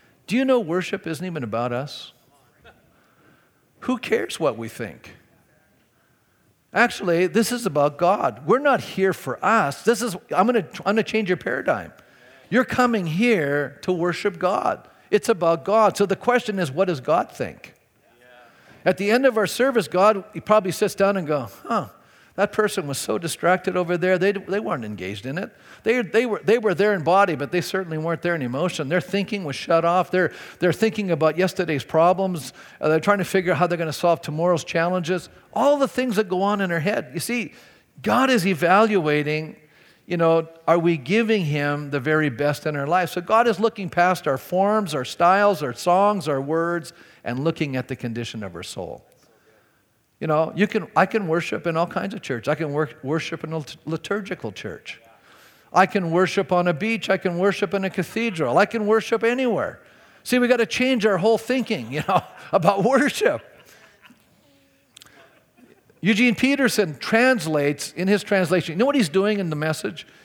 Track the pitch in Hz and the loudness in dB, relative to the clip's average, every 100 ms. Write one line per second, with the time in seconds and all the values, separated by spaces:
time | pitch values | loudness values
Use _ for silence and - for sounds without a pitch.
0 | _ _ - 220 269 254 170 175 175 190 | _ _ -4 -2 2 0 0 -2 -4 -6
1 | - 151 180 160 117 117 120 120 147 - | -6 -8 -8 -8 -6 -4 -4 -4 -6 -12
2 | - - _ _ _ _ - - _ _ | -18 -20 _ _ _ _ -20 -20 _ _
3 | _ _ _ _ _ _ _ _ - 247 | _ _ _ _ _ _ _ _ -4 -4
4 | - 226 349 - 151 113 113 - 110 67 | -2 -2 -2 -2 -2 -2 -8 -8 -10 -12
5 | - - _ _ _ _ _ _ _ _ | -20 -20 _ _ _ _ _ _ _ _
6 | _ _ _ _ _ _ _ 185 233 - | _ _ _ _ _ _ _ 0 0 0
7 | 190 170 180 165 220 240 240 147 143 143 | -2 0 2 0 0 -2 -4 0 0 2
8 | 175 208 139 107 147 240 294 240 - - | 0 2 0 -4 0 0 2 0 -2 -2
9 | 190 170 - 123 180 220 147 139 - 226 | -2 -2 -6 -4 0 2 0 0 0 0
10 | 233 175 - 151 208 247 151 - - 214 | -2 -6 -2 2 2 2 -2 -4 -2 0
11 | - 220 202 180 - - - 120 82 - | 0 -2 -2 -2 -2 -4 0 -2 -4 -16
12 | _ _ - - - 226 254 - 247 226 | _ _ -20 -20 -2 0 0 2 2 2
13 | 170 160 240 208 143 143 143 - - 185 | -2 0 2 2 2 -2 -4 -6 -4 -2
14 | 175 165 208 170 180 202 - - - _ | -2 -2 -4 -2 -2 0 -2 -4 -8 _
15 | _ 202 - 202 165 165 139 214 208 - | _ 0 2 2 2 0 2 4 4 2
16 | 202 180 - 247 - 196 160 135 185 151 | 0 0 0 0 0 -2 -2 0 -2 -2
17 | 127 170 233 - 107 - - - _ _ | 0 0 0 -6 -10 -10 -20 -20 _ _
18 | _ _ _ 123 - _ - - 165 175 | _ _ _ -20 -20 _ -20 -2 0 0
19 | 202 233 269 220 190 - 262 240 147 180 | 2 2 4 2 0 2 2 2 0 4
20 | 208 208 - - - 214 190 - 208 - | 4 4 -2 -10 2 2 2 0 -2 2
21 | 196 196 151 151 117 - - 226 120 - | 2 2 0 -2 -4 -12 -4 -4 -4 -12
22 | _ _ _ - 202 - 214 - 147 135 | _ _ _ -4 -2 0 0 -2 -4 -6
23 | - 208 170 - 165 185 185 180 170 175 | -4 -4 -4 -2 2 2 0 -2 0 0
24 | 180 185 190 202 - 196 220 156 110 104 | 2 2 2 0 -4 -4 -4 -6 -6 -8
25 | 92 101 127 151 - - - - - 247 | -8 -8 -8 -8 -8 -12 -20 -6 0 0
26 | 202 220 247 185 151 233 214 160 208 202 | 0 0 0 0 2 2 2 2 2 2
27 | 151 190 202 147 143 175 165 190 180 160 | 4 4 4 0 -2 -2 -2 -4 -4 -4
28 | 160 160 175 170 127 127 175 - 139 175 | -4 -2 -2 -2 -2 -2 -2 -2 -2 -2
29 | - 202 196 202 165 131 - 165 165 180 | 0 -2 -2 -6 -6 -8 2 2 4 2
30 | 175 185 175 - - - 180 151 220 220 | 2 2 0 -2 -14 -2 0 2 0 0
31 | 196 160 160 160 185 - 170 147 - 160 | -2 2 2 2 0 0 -2 -2 0 4
32 | 170 185 190 175 123 - - - 151 160 | 4 4 0 -4 -8 -16 -20 -4 0 2
33 | 156 202 185 190 180 151 175 170 165 143 | 2 2 2 0 0 2 0 0 -4 0
34 | 175 165 - 151 175 175 175 170 170 185 | 0 0 -2 -2 0 0 0 -2 0 -2
35 | 156 180 - - _ - 269 285 269 - | -2 -4 -6 -16 _ 0 2 2 0 -2
36 | 254 196 202 185 196 208 190 170 156 - | -2 0 -2 0 0 0 0 0 0 -2
37 | 143 151 - 240 196 - - _ _ - | -4 -8 -4 -4 -6 -12 -20 _ _ -10
38 | 160 220 262 247 180 165 170 190 220 208 | 0 2 4 4 2 2 4 6 6 2
39 | 151 147 147 156 156 - _ _ _ _ | 2 0 0 -4 -6 -14 _ _ _ _
40 | - 175 165 165 160 - - 170 170 170 | -8 0 4 4 0 -4 2 2 4 0
41 | 123 208 220 220 160 147 143 147 147 139 | 0 0 2 0 0 -2 -2 -4 -4 -4
42 | 127 156 151 117 147 147 156 147 139 175 | 0 2 2 0 -2 -2 -4 -4 0 0
43 | 175 - 170 220 240 196 220 - 185 - | 0 -4 2 4 4 2 -2 -2 -4 2
44 | 175 180 - 131 - 180 196 214 196 143 | 2 2 0 -4 -2 0 2 2 0 -4
45 | 127 - 175 190 208 180 143 117 - 180 | -6 2 4 6 4 2 -2 -4 0 4
46 | 202 208 156 139 139 160 170 175 - - | 4 2 -2 -4 -2 -2 -2 -4 -6 -16
47 | - _ - 120 151 160 147 131 123 131 | -20 _ -8 -4 -2 -2 -4 -4 -6 -8
48 | 123 117 113 117 101 85 92 - 85 - | -8 -8 -8 -8 -10 -12 -12 -10 -10 -12
49 | - _ _ _ _ _ _ _ _ _ | -18 _ _ _ _ _ _ _ _ _
50 | _ _ 156 151 160 156 208 220 160 - | _ _ -2 0 0 0 -2 -2 -2 0
51 | 190 220 185 165 165 - 170 160 165 - | 2 0 0 -2 -2 -4 -2 -2 -2 -4
52 | 196 208 - 123 123 151 156 143 151 - | -6 -8 -8 -6 -2 -2 -2 -2 -4 -6
53 | 131 156 - 160 160 160 147 - - 160 | -6 -4 -4 -8 -8 -8 -10 -12 -8 -8
54 | - 202 196 180 110 98 104 82 - - | -4 -6 -4 -8 -8 -10 -12 -12 -14 -18
55 | - - _ - - _ _ - 185 202 | -20 -20 _ -20 -20 _ _ 2 2 2
56 | 175 170 185 - 185 180 175 151 214 226 | 0 2 2 0 0 0 0 0 -2 -4
57 | - 190 185 170 196 185 190 196 190 - | -2 -2 0 0 0 0 -2 -2 -4 -4
58 | 165 226 233 170 131 139 202 233 208 220 | -6 -4 -4 -2 0 4 2 0 0 0
59 | 208 220 226 247 254 180 90 - - - | 0 0 0 0 0 0 -2 -6 -18 -20
60 | - _ - 247 240 247 220 - 254 254 | -20 _ -2 2 4 2 2 0 0 2
61 | 208 185 202 220 - 254 233 196 113 143 | 2 2 2 2 0 -2 -2 -4 -6 -6
62 | - 180 - - - 156 160 196 202 262 | 0 0 -2 -8 -2 2 4 4 4 4
63 | 277 - 427 123 - - - - - _ | 2 0 0 0 -6 -20 -20 -20 -20 _
64 | - _ _ _ 285 277 277 _ _ _ | -20 _ _ _ _ _ _ _ _ _
65 | - - - _ _ _ - _ _ _ | -20 -20 -20 _ _ _ -20 _ _ _
66 | 170 208 247 214 262 277 262 - 185 143 | 0 4 2 2 2 2 2 2 -2 -4
67 | - 226 254 254 160 156 143 147 - - | -2 2 4 2 0 0 0 -2 -6 -4
68 | 185 202 - 196 170 180 - 165 262 285 | 0 0 2 0 4 2 0 0 2 2
69 | 175 175 202 208 175 151 156 156 - 151 | 2 2 0 0 -2 -2 -2 -4 -6 -10
70 | - - | -16 -20